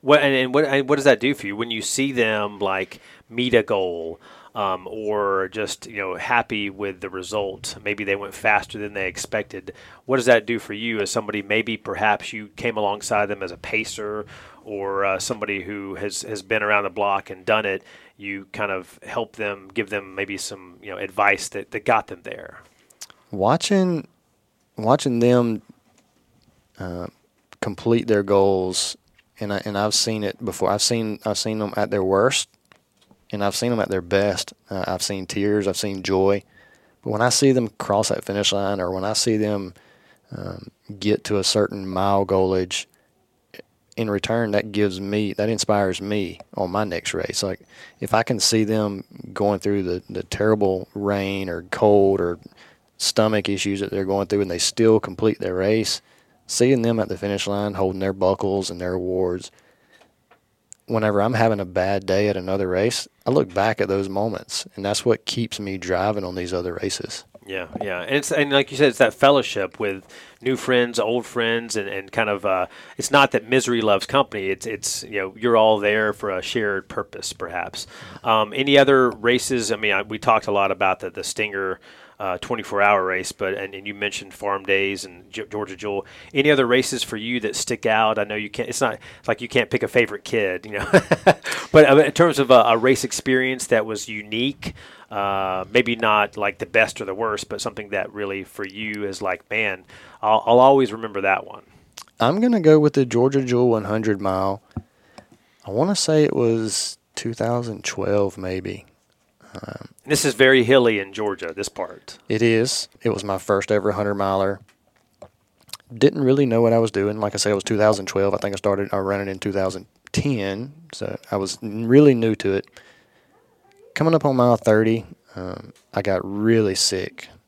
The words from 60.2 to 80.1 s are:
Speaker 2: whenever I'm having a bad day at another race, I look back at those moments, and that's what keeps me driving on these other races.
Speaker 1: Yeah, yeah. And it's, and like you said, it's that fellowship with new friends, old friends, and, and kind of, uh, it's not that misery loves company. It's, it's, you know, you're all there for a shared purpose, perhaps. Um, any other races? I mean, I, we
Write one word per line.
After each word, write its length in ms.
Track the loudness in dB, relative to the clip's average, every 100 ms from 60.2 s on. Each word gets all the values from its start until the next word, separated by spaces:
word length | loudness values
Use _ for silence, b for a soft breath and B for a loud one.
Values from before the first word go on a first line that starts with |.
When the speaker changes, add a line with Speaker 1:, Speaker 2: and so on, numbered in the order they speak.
| _ _ _ _ _ -20 -4
Speaker 2:
whenever 360 | -2 0 2
I'm 120 | 0
having 260 | 2 2 0
a 60 | -2
bad 400 | -2 0 -2 0
day 240 | 2 2
at 80 | 0
another 300 | -2 -2 0
race, 380 | 0 0 -2 -8 _ 0
I 60 |
look 220 | 0 2
back 280 | 0 0 0
at 60 | 0
those 220 | 0 -2
moments, 580 | -2 -4 -4 -8 -10 -10 -8
and 100 | -4
that's 200 | -2 0
what 200 | 0 -2
keeps 340 | -6 -6 -6
me 180 | -8 -8
driving 460 | -4 0 0 -2
on 120 | -6 -8
these 180 | -4
other 240 | -4 -4 -6
races. 440 | -6 -6 -10 -12 -18 -20 -12
Speaker 1:
Yeah, 200 | -10 -10 -10
yeah. 200 | -6 -6
And 140 | -2 -4
it's, 160 | -2
and 200 | -2 2
like 180 | 2 0
you 80 | 2
said, 120 | 0
it's 100 | 4
that 160 | 2 6
fellowship 640 | 4 4 0 -4 -6 -4
with 260 | -6 -6 -12 B B B
new 140 | -4 -4
friends, 440 | 2 2 2 0
old 260 | 0 -2 -4
friends, 500 | -2 0 -2 -2 -6
and, 140 | -4
and 220 | -8 -6
kind 180 | -2 -2
of, 160 | 0 0
uh, 220 | 0 -2 B B B
it's 120 | 2
not 220 | 4 4
that 180 | 2 2
misery 320 | 0 2 0
loves 240 | 2 2 2
company. 440 | 0 0 -2 -4
It's, 180 | -4 -6
it's, 360 | -8 -8 -8
you 160 | -8 -6
know, 140 | -6 -2
you're 220 | 2 6
all 220 | 6 4
there 340 | 2 2 0
for 160 | -2 -4
a 120 | -4
shared 440 | -4 -2 -2 -2 -6
purpose, 460 | -10 -10 -10 -12
perhaps. 540 | -10 -8 -6 -8 -10 -16 B B B
Um, 300 | 2 2 2
any 240 | 0 6 6
other 320 | 8 6 4
races? 640 | 2 2 2 0 -2 -2
I 60 | -2
mean, 140 | 0
I, 120 | 0
we 160 | -2